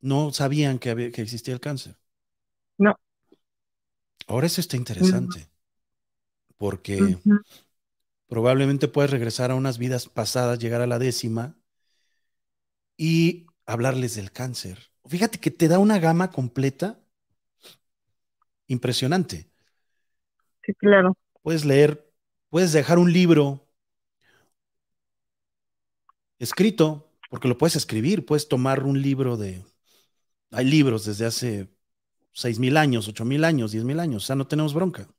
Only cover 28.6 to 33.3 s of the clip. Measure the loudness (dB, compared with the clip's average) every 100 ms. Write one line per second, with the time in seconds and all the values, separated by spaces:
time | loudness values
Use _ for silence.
28.6 | 0 0 0 0 0 0 -2 -4 -6 -10
29.6 | -16 _ _ _ _ _ _ _ _ -2
30.6 | 2 4 4 2 -4 -4 -4 -4 -6 -6
31.6 | -10 _ _ _ _ _ _ -8 -6 -2
32.6 | 2 4 4 2 -2 -8 -4